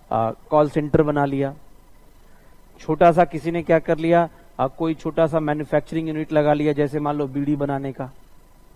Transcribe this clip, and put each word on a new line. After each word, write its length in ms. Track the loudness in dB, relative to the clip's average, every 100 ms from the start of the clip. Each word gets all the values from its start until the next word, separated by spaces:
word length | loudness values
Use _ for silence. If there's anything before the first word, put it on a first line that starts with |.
| -6
आ, 180 | -2 -2
कॉल 400 | -4 0 2 2
center 320 | 0 0 2
बना 220 | 2 0
लिया, 300 | 0 0 -4 -6 -18 -20 -20 -20 -20 -20 -20 -20 -20 -20 -20 -10
छोटा 320 | -4 4 6
सा 120 | 6
किसी 260 | 2 0 -6
ने 120 | -4
क्या 160 | 0 0
कर 200 | 0 -2
लिया, 300 | 2 2 2 -4 -14 -4
अ, 80 | -4
कोई 280 | -2 -4
छोटा 320 | -4 -4 0 0
सा 140 | 0
manufacturing 680 | -2 -4 -2 -2 -2 -4 -6
unit 240 | -6 -2
लगा 200 | 0 2
लिया, 200 | 2 0
जैसे 280 | 0 -2 -2
मान 160 | -4 -4
लो 100 | -4
बीड़ी 300 | -4 -2 -2
बनाने 360 | -2 -4 -6
का, 180 | -10 -12 -14 -20 -20 -20 -20 -20